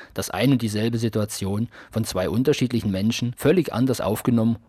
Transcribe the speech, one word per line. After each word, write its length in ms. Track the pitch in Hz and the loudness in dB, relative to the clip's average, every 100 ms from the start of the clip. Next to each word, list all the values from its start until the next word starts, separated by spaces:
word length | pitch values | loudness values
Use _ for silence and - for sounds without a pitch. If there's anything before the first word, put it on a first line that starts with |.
| - - | -12 -8
dass 160 | - | -6
ein 220 | 92 123 | 0 2
und 80 | 131 | 4
dieselbe 360 | 117 104 113 117 | 2 0 0 0
Situation 720 | 113 110 104 - 98 101 120 - - | 0 0 -2 -2 -4 -2 -4 -8 -8
von 120 | 110 | -4
zwei 260 | 110 92 92 | -4 -2 -2
unterschiedlichen 600 | 101 135 147 127 117 101 | 0 2 2 0 0 0
Menschen 460 | 92 107 - 120 - | 0 0 0 -2 -2
völlig 360 | 139 185 147 | 2 2 0
anders 280 | - 131 120 | 0 0 0
aufgenommen 560 | - 104 - 117 113 110 | -2 -2 2 2 2 0